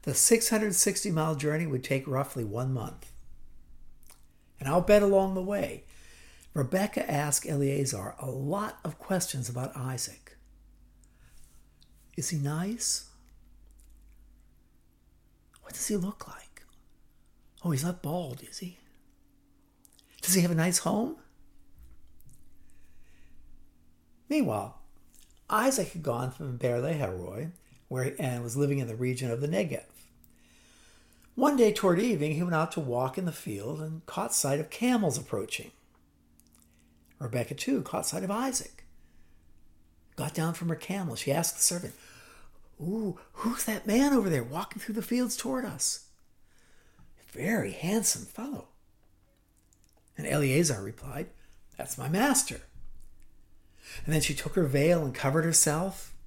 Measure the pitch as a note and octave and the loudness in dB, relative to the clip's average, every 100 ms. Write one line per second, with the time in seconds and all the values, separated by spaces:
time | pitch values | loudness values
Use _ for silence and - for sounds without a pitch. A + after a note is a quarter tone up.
0 | - B2+ - A3+ - A3 G#3+ F3+ G#3 - | 0 4 6 6 6 2 2 2 2 2
1 | G3+ D#3+ D#3+ D3+ D3 D#3 E3 C3 - C3+ | 0 0 0 0 0 0 0 -2 0 -2
2 | C3+ C3 C#3 B2+ A2 A2 C3 B2+ - - | 0 -2 -2 -4 -4 -2 -2 -2 -4 -10
3 | - - - - - - - - - - | -14 -14 -14 -14 -14 -16 -18 -18 -16 -18
4 | - - - - - - C3+ E3+ F3 G#3 | -20 -20 -20 -20 -20 -8 2 2 8 8
5 | G3+ G3 F#3+ F#3 F#3 G3+ - - - - | 8 6 4 0 -2 -2 -2 -6 -14 -20
6 | - - - - - D3+ B2+ F#3 G#3 - | -20 -20 -20 -20 -6 -2 0 2 2 0
7 | - C#3+ D3 C#3 D#3+ C#3+ C#3 C#3 C3+ G2+ | 0 0 2 0 0 2 2 2 0 -2
8 | G2+ - C3 B2+ C#3 G3 G#3+ - D#3+ - | -6 -6 -6 -4 -2 -2 -4 -6 -10 -8
9 | - F#3 - C3+ A2+ A#2+ C3 - B2+ B2+ | -2 0 0 -4 -4 -4 -4 -4 -4 -4
10 | - - - - - - - - - - | -6 -10 -20 -20 -20 -20 -20 -20 -20 -20
11 | - - - - - - - _ - - | -20 -20 -20 -20 -20 -20 -20 _ -20 -20
12 | - - C3+ D#3 C#3 D3+ F#3+ A#3 - - | -12 -6 -2 0 0 0 -2 -2 -2 -2
13 | - - - - - - - - - - | -4 -20 -20 -20 -20 -20 -20 -20 -20 -20
14 | - - - - - - _ _ _ _ | -20 -20 -20 -20 -20 -20 _ _ _ _
15 | _ _ _ _ _ - - - - G#3 | _ _ _ _ _ -20 -14 -8 -2 0
16 | F#3 - - - - - - - - - | -2 -6 -14 -16 -20 -20 -20 -20 -20 -20
17 | - - - - - - F3 C3+ E3 F3+ | -20 -20 -20 -20 -20 -6 -2 0 0 -4
18 | D3+ F3 D#3 B2+ - - F3+ F3 - - | -4 -4 -6 -10 -14 -12 -12 -14 -20 -20
19 | - _ - _ _ _ _ _ - - | -20 _ -20 _ _ _ _ _ -20 -20
20 | _ - - F#3 E3+ E3 E3+ F3 E3+ G3+ | _ -6 2 4 6 4 2 2 2 2
21 | A#3 - - - - - - - - - | 0 -4 -16 -20 -20 -20 -20 -20 -20 -20
22 | - - - - - - - - - - | -20 -20 -20 -18 -18 -18 -18 -18 -18 -18
23 | - - - - - - - - - - | -20 -20 -20 -18 -18 -18 -20 -20 -20 -20
24 | _ - - D4+ F#3+ G#2+ G2+ - - - | _ -20 0 2 4 0 -2 -10 -18 -20
25 | - - - - - G#3+ C4 C4 E3+ E3+ | -20 -20 -20 -20 0 2 4 2 -2 -4
26 | D3 A#2 B2+ - C#3+ A#2+ B2 A#2+ C#3 D#3 | -2 -2 -2 -4 -8 -2 0 0 0 0
27 | G#2+ F#2 F2+ G2+ D#3+ - - - _ B2+ | -2 -4 -8 -8 -8 -12 -20 -20 _ -2
28 | B2+ - C#3 B2 A#2+ B2+ C#3+ C#3 A#2 A2+ | -2 -2 -2 -2 -4 2 2 2 -2 -2
29 | B2+ B2 B2+ A#2+ D3 F#3+ F3 - - - | -2 0 -2 0 2 2 0 -4 -8 -20
30 | - - - - - - - - - - | -20 -20 -20 -20 -20 -20 -20 -20 -20 -20
31 | - - - - C#4 C#4 A3 G#3 F#3+ F3 | -20 -20 -12 2 4 8 6 6 4 4
32 | A#3+ F3+ D3+ D3+ F3 D#3+ E3 - C#3 A#2+ | 4 2 2 0 2 2 2 -2 0 0
33 | C3 F#3 F3 - F3 G2 A2 D#3 D#3 D#3+ | 0 0 -4 -4 -6 -6 -4 -6 -6 -8
34 | - - A3 - C#3 C#3+ D#3 - B3 A#3+ | -8 -6 0 0 2 0 -2 0 2 4
35 | F3+ B2 - G#2 G2+ - - _ _ _ | 4 0 -2 -4 -4 -8 -10 _ _ _
36 | _ _ _ _ _ _ _ _ _ _ | _ _ _ _ _ _ _ _ _ _
37 | _ _ B2+ B2 A#2 C3+ - C4+ C3+ - | _ _ -4 -2 -2 -4 0 0 0 -4
38 | - E3+ F#3+ G#3 C4 B3+ - - - - | -4 -4 -2 0 0 -2 -6 -16 -20 -20
39 | - - - - - - - - - _ | -20 -20 -20 -20 -20 -20 -20 -20 -20 _
40 | - - C#3+ - E3 D#3+ E3+ E3 - G3 | -18 -8 -6 -2 -2 0 -2 -4 -4 -4
41 | F3 A2+ - D3 E3+ - - F3 F3+ - | -4 -4 0 2 0 2 2 2 -6 -12
42 | - - - - - - - - D#3 A3 | -20 -20 -20 -20 -20 -20 -20 -8 -4 -2
43 | G#3 - - - A3+ B3+ - G#3 - A3+ | -2 -4 -14 -4 -2 0 -2 -2 2 6
44 | C#4+ C4+ G3 D3 A#2 D#3 G3+ G3+ - A3 | 6 6 4 2 0 -4 -6 -8 -6 -6
45 | - A#3+ B3 - A#3+ C4 B3 - - - | 0 0 0 -2 -2 -2 -4 -2 -2 -2
46 | - - _ _ - - - - - - | -10 -20 _ _ -20 -20 -20 -20 -20 -20
47 | - - - - F3+ A3 D#3+ - E3 A3 | -20 -20 -18 -6 0 0 0 -4 0 2
48 | - - - - B3+ B3 - - _ _ | 2 0 -6 -10 -8 -8 -12 -20 _ _
49 | _ _ _ _ _ _ _ _ _ _ | _ _ _ _ _ _ _ _ _ _
50 | _ - D3 D3 C#3 C#3 D#3+ G#2+ G2 - | _ -10 -2 2 4 4 4 0 -4 -10
51 | C3+ C3 F3 - - - - - C3 - | -10 -8 -10 -14 -20 -20 -18 -12 -10 -6
52 | B2+ F3+ C#4 - - - - - - - | 0 4 6 4 2 -6 -12 -12 -12 -10
53 | - - - - - - - - - - | -14 -16 -20 -20 -20 -20 -20 -20 -14 -8
54 | - D#3 C#3 C#3+ D3+ - D3 C#3 D#3 F3 | 0 2 2 -2 0 2 4 4 6 4
55 | C#3+ B2+ C3+ D#3 D#3+ D#3 D#3 D3+ F#3+ - | 2 0 2 2 4 4 4 2 -2 -6
56 | - - | -12 -14